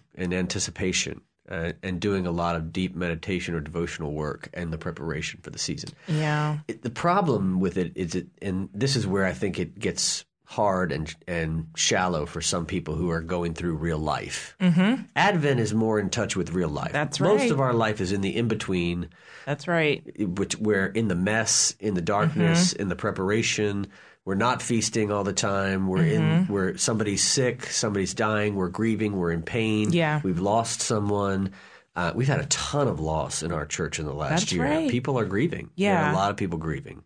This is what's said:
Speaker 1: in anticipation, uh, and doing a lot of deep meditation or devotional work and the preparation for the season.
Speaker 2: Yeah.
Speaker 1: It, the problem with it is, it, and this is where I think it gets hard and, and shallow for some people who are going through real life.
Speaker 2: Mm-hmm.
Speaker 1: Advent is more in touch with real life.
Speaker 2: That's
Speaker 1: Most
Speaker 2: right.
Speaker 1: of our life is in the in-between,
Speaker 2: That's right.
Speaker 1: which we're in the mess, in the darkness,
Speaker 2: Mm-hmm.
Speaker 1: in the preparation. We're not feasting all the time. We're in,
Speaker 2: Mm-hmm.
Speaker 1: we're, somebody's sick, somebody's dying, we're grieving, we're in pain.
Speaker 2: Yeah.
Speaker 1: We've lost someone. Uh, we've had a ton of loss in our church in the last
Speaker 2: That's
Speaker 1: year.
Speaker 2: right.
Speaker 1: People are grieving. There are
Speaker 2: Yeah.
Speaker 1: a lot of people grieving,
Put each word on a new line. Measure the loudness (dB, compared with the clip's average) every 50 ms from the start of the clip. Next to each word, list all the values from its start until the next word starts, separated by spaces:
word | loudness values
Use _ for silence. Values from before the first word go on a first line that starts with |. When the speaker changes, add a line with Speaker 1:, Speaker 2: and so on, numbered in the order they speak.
| _ _ -10
Speaker 1:
in | -6 -4 -2 0
anticipation, | 0 0 -2 -2 -4 -4 -4 -4 -4 -2 0 0 0 -2 -2 -6 -10 _ _ _ _ _ -8
uh, | -6 -4 -4 -4 -6 -6 -6
and | -6 -4 -2
doing | 0 0 0 0 0
a | 0
lot | 0 0 0 0 0
of | -2 -4 -4 -2
deep | -2 -2 -2 -2
meditation | -4 -2 -2 -4 -4 -4 -2 -2 -2 -2 -2 -4
or | -4
devotional | -4 -4 -4 -4 -4 -4 -4 -6 -6 -4 -4
work | -2 -2 -4 -4 -6 -10 -12 -8
and | -8 -6 -6
the | -6
preparation | -6 -6 -8 -8 -6 -6 -6 -4 -4 -6 -6 -8 -10
for | -14 -12
the | -8 -6
season. | -6 -6 -6 -6 -8 -12 -14 -12 -4
Speaker 2:
Yeah. | -2 0 0 2 0 0 0 0 0 -2 -4 -6
Speaker 1:
It, | -8 -10 -6 -6
the | -8
problem | -6 0 2 2 4 4 4 2 2 2 2 2 2 2
with | 2 2 2
it | 0 -2 -2 -2
is, | -4 -4 -2 -2
it, | -4 -4 -6 _ -10
and | -6 -4 -2 -2 -4 -6 -4
this | -2 0 0 2
is | 2 0
where | 2 2 2 2
I | 2 0
think | 0 -2 -2 -2 -2
it | -4 -6 -6 -4
gets | -4 -4 -2 0 -2 -2 -2 -4 -8 _ _ _ _ -6
hard | 0 2 2 4 4 2 0 0
and, | -2 -4 -4 -6 -8 -12 -8
and | -4 -2 -2 0 0 -2 -4 -4 -6 -4
shallow | -2 0 2 4 4 2 2 2 0 -2
for | -4 -6 -4
some | -4 -2 -2 -2 -2
people | -2 -4 -4 -4 -2 -2
who | -2 0 0
are | 0 -2
going | -2 -2 -2 -2 -2 -2 -4
through | -2 -2 -2 -2
real | -2 -2 -2 -2
life. | 0 0 0 -2 -2 -4 -6 -8 -10 -10 -10 -4 2
Speaker 2:
Mm-hmm. | 4 4 6 6 6 4 2 0 -2 -4 0
Speaker 1:
Advent | 2 4 4 4 4 4 4 4 4
is | 2 2 2
more | 2 4 4 4
in | 2 2 0
touch | 0 0 -2 0 0
with | -2 -2 0
real | 0 0 0 0
life. | -2 -2 -4 -2
Speaker 2:
That's | -2 -2 -2 -2 -2 2
Speaker 1:
Most | 4 4 4 4
Speaker 2:
right. | 4 2
Speaker 1:
of | 2 2
our | 2 2 4
life | 2 2 2 0 0
is | -2 -2
in | 0 0
the | 0 0 0
in-between, | 0 2 0 0 -2 -2 0 0 0 2 0 0 -2 -4 -8 -10 -20 -20 -20 -20 -12 -6
Speaker 2:
That's | -6 -6 -4 -2
right. | 0 2 2 4 2 2 0 -4 -12 -6 -4
Speaker 1:
which | -2 -2 0 -2 -2 -2 -2
we're | -2 2 2 4 4 2
in | 2 0 0 0
the | 2 2
mess, | 2 2 4 4 2 2 2 2 2 2 0 -2 -2
in | -2 -2 0
the | 0
darkness, | 0 2 2 2 2 2 2 4 4 4 6 6 4 2 2
Speaker 2:
Mm-hmm. | -2
Speaker 1:
in | -2 -2
the | -2
preparation. | -2 -2 -2 0 0 0 2 2 2 2 2 0 2 0 0 0 -2 -4 -6 -10 -20 -20 -20 -20 _ -6
We're | -2 0
not | 2 2 2 2 0
feasting | 0 0 0 0 0 0 0 0 0 2
all | 2 0 0
the | 0 0
time. | 0 0 0 0 0 0 0 0 0 0
We're | 2 2 4 4
in, | 4 4 4
Speaker 2:
Mm-hmm. | 4 4 4 4 4 2 2
Speaker 1:
we're, | 0 0 0 0
somebody's | 0 0 0 0 0 0 0 0 0 2
sick, | 2 2 2 2 0 0 -2 -8
somebody's | -6 -4 -2 0 0 0 0 0 0 0
dying, | 0 0 2 2 2 0 0 0
we're | 0 -2 -2
grieving, | 0 0 0 0 2 0 0 0 0
we're | 0 0 0
in | 0 -2 -4
pain. | -4 -2 0 0 2 2 2 2 2 2
Speaker 2:
Yeah. | 2 2 2 0 0
Speaker 1:
We've | 0 0 0 0
lost | 2 2 2 2 2 0 -2 -4
someone. | -2 0 0 0 2 0 0 2 2 0 0 0 -2 -4 -6 -10 -20 -20 -20 -20 _ _ -4
Uh, | -2 -2 0 0
we've | 0 2
had | 2 2 0
a | 0
ton | -2 -2 -2 -2 -2 0 2 2 2
of | 0 0
loss | 0 0 0 0 -2 -2 -4 -4
in | -4 -2 -2
our | -2 -4
church | -4 -4 -4 -4 -4 -2 -4
in | -4
the | -4 -4
last | -4 -2 0 0 0
Speaker 2:
That's | 0 0 0
Speaker 1:
year. | 0 0
Speaker 2:
right. | 2 0 0 0 0
Speaker 1:
People | 0 0 0 0 0
are | 0 0
grieving. | 0 0 0 0 0 -2 -4 -10 -10 -4
There | 0 0 2 2
are | 2 2
Speaker 2:
Yeah. | 2
Speaker 1:
a | 2
lot | 2 2 2
of | 0
people | 0 -2 -2 -2 -2
grieving, | -2 -4 -4 -4 -8 -12 -16 -18 -14